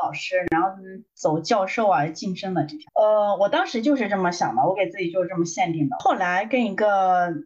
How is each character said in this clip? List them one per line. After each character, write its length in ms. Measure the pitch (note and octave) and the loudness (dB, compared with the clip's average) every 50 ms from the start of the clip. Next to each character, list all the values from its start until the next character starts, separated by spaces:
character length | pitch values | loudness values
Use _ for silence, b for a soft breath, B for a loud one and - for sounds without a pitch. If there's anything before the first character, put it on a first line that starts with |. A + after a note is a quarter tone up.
| E3+ | -2
老 120 | C#3+ D3+ | -2 -4
师， 320 | D3+ - - F#3 F3+ F3 E3+ | -6 -8 -2 -2 -2 0 0
然 120 | E3 E3 F3+ | 0 0 0
后 80 | F#3+ F#3+ G3 F#3+ F#3+ F#3+ F#3+ - _ _ | 0 -2 -6 -14 -16 -18 -18 -20 _ _
走 260 | - - F3 D#3 E3 | -2 -2 0 0 0
教 280 | D#3+ - B3 G#3+ F#3+ | 0 0 0 0 0
授 200 | F#3+ - - A3+ G3+ | 0 0 0 2 4
啊、 160 | F#3 D#3+ C#3+ | 4 2 2
晋 280 | D#3+ D#3+ - - G3+ F3+ | -2 -4 -6 -6 -6 -6
升 200 | - - F#3+ F#3 | -6 -6 -4 -2
的 100 | F3 D3+ | -2 -2
这 140 | D3+ - D4+ | -2 -6 -14
条。 120 | - - - | -12 -4 0
呃， 420 | - G#3+ G#3+ G#3+ G#3+ G#3 G#3 G3+ | 2 4 4 4 4 2 2 2
我 140 | F3+ G3+ G3+ | 2 2 2
当 160 | - D#4 F#4+ | 2 0 0
时 160 | - - A#3 A3+ | 0 -2 -2 0
就 120 | D4 D4 | 2 2
是 140 | B3+ A3+ G3+ | 2 0 0
这 80 | G#3 | 0
么 140 | F#3+ F#3 F#3+ | 0 0 0
想 260 | F3 - G3 C#3+ A2+ | 0 0 -2 -2 0
的， 100 | A#2 C3+ | 0 2
我 80 | E3+ F#3+ | 2 2
给 140 | G#3 F#3+ E3+ | 0 0 -2
自 80 | F3 G3 | -2 -4
己 100 | F3+ E3+ | -4 -2
就 120 | E3 F#3 F3+ | 0 -2 -2
是 60 | E3+ | -2
这 80 | F#3+ | 0
么 80 | E3 E3+ | -2 -2
限 300 | D#3+ - - F#3 E3+ E3 | -2 0 -2 -2 0 0
定 160 | D#3+ D3 C#3 | 0 0 -2
的。 60 | - - | -2 0
后 160 | - - D4 | 0 0 2
来 320 | A3+ F#3 F3 F3+ F#3 G#3 | 2 0 0 0 -2 -2
跟 180 | A3+ C4+ B3+ A#3+ | 0 0 0 0
一 100 | G#3 F#3+ | 0 0
个 560 | F#3 G#3+ G#3 G3+ G3 F#3+ F#3 F#3 F3+ F3 F3 E3 D3+ D3+ | 0 2 2 4 4 4 4 4 2 2 0 -2 -6 -8